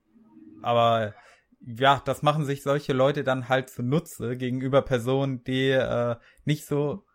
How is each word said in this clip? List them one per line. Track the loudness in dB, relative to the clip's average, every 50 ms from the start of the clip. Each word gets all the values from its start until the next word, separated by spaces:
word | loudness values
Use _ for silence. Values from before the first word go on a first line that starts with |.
| _ _ _ _ _ _ _ -20 -20 -20 -20 -8
aber | -2 0 2 4 4 4 4 2 0 -2 -6 -12 -20 -20 _ _ _ _ _ _ -16
ja, | -14 -4 2 4 4 4 4 0
das | -4 -4 0 0
machen | 0 0 0 -2
sich | -2 -4 -4 -2
solche | -2 -2 -2 0 -2 2
Leute | 4 4 4 2 0 0
dann | -2 -2 -2 0 0
halt | 0 0 0 -4
zunutze | -8 -6 -2 0 0 0 -2 -4 -8 -8 -6 -6 -6
gegenüber | -4 -4 -4 -4 -4 -2 2 2 2
Personen, | 2 2 -2 -2 0 -2 0 0 0 -2 -4 -6 -6
die, | -4 -2 0 0 2
äh, | 2 2 0 0 -2 -2 -2 -2 -4 -6 -10 -18 _ -8 _
nicht | -2 -2 -2 -4
so | -4 -4 -2 -2 -4 -6 -8 -12 _